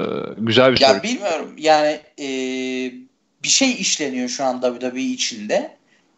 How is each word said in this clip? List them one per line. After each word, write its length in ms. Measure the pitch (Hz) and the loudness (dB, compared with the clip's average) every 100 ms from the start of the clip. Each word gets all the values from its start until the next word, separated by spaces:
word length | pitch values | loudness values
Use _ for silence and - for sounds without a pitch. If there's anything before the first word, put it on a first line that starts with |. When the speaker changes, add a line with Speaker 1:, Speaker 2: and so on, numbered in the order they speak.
| - - - - | -2 -4 -6 -4
Speaker 1:
güzel 360 | 113 113 131 | 2 6 6
bir 60 | 127 | 6
Speaker 2:
Ya 80 | 135 | 4
Speaker 1:
soru. 140 | 202 | 4
Speaker 2:
bilmiyorum. 520 | 214 254 202 156 139 127 | 0 -4 -2 -4 -6 -2
Yani, 420 | 156 151 151 151 - - | 4 4 4 -2 -8 -12
e, 80 | 139 131 127 131 127 127 127 127 127 _ _ _ | -6 -4 -4 -4 -4 -4 -6 -10 -18 _ _ _
bir 60 | - | 0
şey 240 | - 269 | 2 2
işleniyor 560 | 214 190 - 139 127 123 | 0 -2 -2 -2 -4 -4
şu 160 | - | -2
an 160 | 131 123 | -2 0
W 200 | 127 120 | -2 -2
W 200 | 127 127 | -6 -4
E 40 | |
içinde. 760 | 131 127 - 110 104 185 294 - _ _ _ | -4 -4 -6 -6 -2 -2 -2 -12 _ _ _